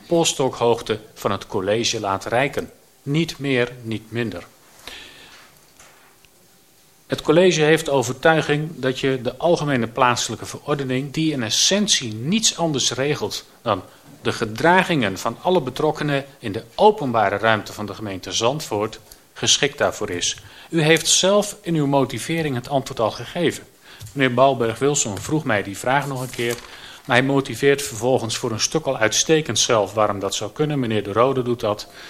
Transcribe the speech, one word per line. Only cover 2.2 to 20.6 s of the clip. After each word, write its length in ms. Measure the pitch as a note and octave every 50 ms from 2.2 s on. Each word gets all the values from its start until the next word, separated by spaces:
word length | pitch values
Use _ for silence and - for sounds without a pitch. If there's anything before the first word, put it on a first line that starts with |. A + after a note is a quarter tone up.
| -
reiken. 460 | A2 A#2 A#2+ C#3 D3+ - G#2 E2 - - - _ _ _ _
Niet 360 | _ C#3+ C#3+ D#3+ E3 D#3+ -
meer, 340 | - C#3 C#3 C3 A#2+ A#2+ B2 C3+ B2+
niet 300 | A2+ A2+ A2 G#2+ - -
minder. 340 | A2 A#2 A#2 G#2+ F2+ E2+ - - - _ _ - - - - - - - - - - - - - - - - - _ _ _ _ _ - - - - - - _ _ _ - _ _ _ _ _ _ _ _ _ _ _ _ _ _ _ _
Het 140 | - C3+ -
college 400 | - - D3+ E3+ F#3+ F#3 D#3+ D#3
heeft 240 | D3+ D3+ D#3+ D#3 -
de 60 | -
overtuiging 800 | C#3 C3+ A#2 A#2 B2 - - E3 D#3+ D#3 D3 - D3 D3 D3+ E3 -
dat 240 | - B2+ C3 B2 -
je 220 | - C3+ C3+ B2
de 160 | A2+ B2 -
algemene 500 | - - E3+ E3+ - D#3 D3 C#3 A#2+ A2+
plaatselijke 580 | A2+ A#2 C3+ C3 B2 A#2+ - - - A2 - G#2
verordening, 680 | - - - - - D3 C#3 C#3 B2+ B2+ B2+ C#3+ C#3+ B2+
die 180 | D#3+ D#3+ D#3
in 120 | D3 C3 A2+
essentie 680 | G#2 - - - - F#3+ G#3 G#3 - - - C3+ A2 G#2+
niets 440 | A2 B2 D3+ G#3 A3+ A3+ - -
anders 340 | - E3+ D#3+ D3 B2 - -
regelt 540 | A#2+ - C3 D3 C#3+ - A2 F#2+ - - - - - -
dan 200 | - A#2 G2+ F#2 - - - - - - - -
de 100 | - A2
gedragingen 840 | - - A#2 G#2+ A2 - D#3 E3+ F3+ F#3 F3 - E3+ C#3+ A2 F#2+ F#2+
van 200 | - - A#2 B2 -
alle 200 | - F3 F#3 F3
betrokkenen 640 | C#3 B2+ - - D3+ D3+ D3 - D3+ D3 C#3+ C#3 C3+ - - -
in 120 | - A2
de 120 | F#2+ A2 - - -
openbare 600 | - F#3+ G#3+ G#3 - D3 B2+ A#2 A2+ G#2 G2 G2+
ruimte 360 | G2 A2 A2+ A2 G2+ F#2+ - -
van 120 | - G#2
de 80 | G2 F#2
gemeente 380 | - A2 G2+ F#2+ F#2 - G2
Zandvoort, 680 | F2+ - A2+ A#2+ C#3+ D3+ - - A2+ G#2 G#2+ A2 - - - - - - _ _ _
geschikt 440 | - - A2 - - D3+ C#3 -
daarvoor 320 | - G#2+ F#2 - - G#2+ F#2+
is. 280 | F2+ F2 - - - - - - - -